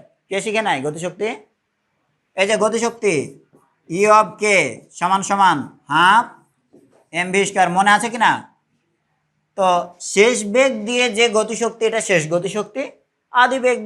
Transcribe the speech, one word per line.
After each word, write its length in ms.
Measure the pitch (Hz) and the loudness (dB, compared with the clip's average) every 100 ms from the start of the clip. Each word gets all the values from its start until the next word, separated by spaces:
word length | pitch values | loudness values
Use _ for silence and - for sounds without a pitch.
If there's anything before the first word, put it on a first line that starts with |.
| - _ - | -14 _ -8
কে 80 | 190 | -6
শিখে 180 | 220 214 208 | -4 -4 -2
নাই 100 | 143 143 | -4 -4
গতিশক্তি? 420 | 156 175 180 208 - _ _ _ _ _ _ _ _ _ - | -8 -10 -6 -8 -8 _ _ _ _ _ _ _ _ _ -4
এই 100 | 196 | 0
যে 60 | 208 | 2
গতিশক্তি, 500 | 214 226 233 233 208 156 117 - _ _ _ _ - | 0 0 -4 -2 -2 -2 -4 -14 _ _ _ _ -8
E 100 | 170 208 214 | 0 4 4
of 100 | 196 - | 4 -2
K 40 | 208 190 139 110 _ - | 0 2 0 -6 _ -6
সমান 240 | 175 196 180 | -2 -2 -2
সমান 300 | 202 185 151 117 _ - | 2 2 2 -6 _ -4
হাফ 360 | 151 185 220 240 - _ _ _ _ _ _ _ | 2 4 4 0 -12 _ _ _ _ _ _ _
এম 160 | 160 185 | -6 -2
ভি 80 | 190 196 | 0 0
স্কয়ার, 200 | 190 175 180 | 0 2 2
মনে 140 | 208 208 | 4 2
আছে 120 | 233 | 0
কি 40 | 233 196 | 0 0
না? 60 | 120 - _ _ _ _ _ _ _ _ _ _ - | 0 -6 _ _ _ _ _ _ _ _ _ _ -2
তো 80 | 185 175 170 - - | 2 2 -2 -12 -4
শেষ 240 | 190 226 220 208 | 2 4 2 -2
বেগ 180 | 233 269 226 208 | 0 0 0 -4
দিয়ে 160 | 247 247 208 | -2 0 2
যে 60 | 240 214 | 2 2
গতিশক্তি, 440 | 214 214 226 226 220 | -2 -4 -4 -2 -2
এটা 100 | 220 214 | -2 0
শেষ 140 | 180 156 | -2 0
গতিশক্তি, 480 | 175 185 208 202 - - - _ _ _ | -4 -4 -6 -8 -8 -10 -12 _ _ _
আদি 260 | 240 247 262 | 0 2 2
বেগ 140 | 254 226 | 0 -2